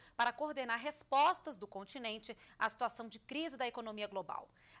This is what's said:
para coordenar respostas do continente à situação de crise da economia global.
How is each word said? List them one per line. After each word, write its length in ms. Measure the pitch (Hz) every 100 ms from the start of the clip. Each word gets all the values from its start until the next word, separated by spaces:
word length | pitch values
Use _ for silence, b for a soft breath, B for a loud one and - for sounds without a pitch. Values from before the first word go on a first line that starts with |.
| B -
para 160 | 240
coordenar 440 | 233 302 269 247 233
respostas 800 | 277 285 - 277 302 359 - 214
do 80 | 202
continente 720 | 196 196 277 233 220 - 220 B B
à 100 | 220
situação 380 | - 233 - 226
de 100 | 220
crise 380 | - 285 330 262
da 100 | 247
economia 420 | 240 226 214 208
global. 420 | 196 180 - - _ B B